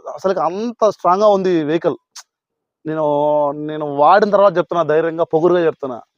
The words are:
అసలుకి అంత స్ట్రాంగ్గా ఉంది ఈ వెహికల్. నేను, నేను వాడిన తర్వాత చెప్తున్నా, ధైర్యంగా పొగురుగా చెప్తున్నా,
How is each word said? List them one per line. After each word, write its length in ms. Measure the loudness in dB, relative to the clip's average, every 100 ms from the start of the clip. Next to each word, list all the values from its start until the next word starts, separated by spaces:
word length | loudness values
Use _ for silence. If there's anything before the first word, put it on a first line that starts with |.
| -12 -6
అసలుకి 240 | -4 -2
అంత 500 | -4 -4 -8 -2 -2
స్ట్రాంగ్గా 380 | 0 0 2 2
ఉంది 220 | 2 2 0
ఈ 40 |
వెహికల్. 340 | 0 -2 -2 -4 _ -20 -20 _ _ _ _ _ -8
నేను, 200 | -4 -2 0 0 0 -2
నేను 440 | -6 -8 -8 -6 0
వాడిన 340 | 4 4 4
తర్వాత 280 | 4 4 2
చెప్తున్నా, 260 | -2 -2
ధైర్యంగా 400 | 0 0 0 -2
పొగురుగా 420 | -2 0 2 2 0
చెప్తున్నా, 360 | -4 -8 -12 -16